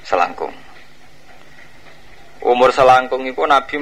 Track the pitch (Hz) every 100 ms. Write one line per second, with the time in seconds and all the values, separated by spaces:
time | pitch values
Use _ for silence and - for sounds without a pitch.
0 | - 92 87 - 78 - - - - -
1 | - - - - - - - - - -
2 | - - - - - 123 127 123 131 127
3 | 127 131 131 127 156 139 - 147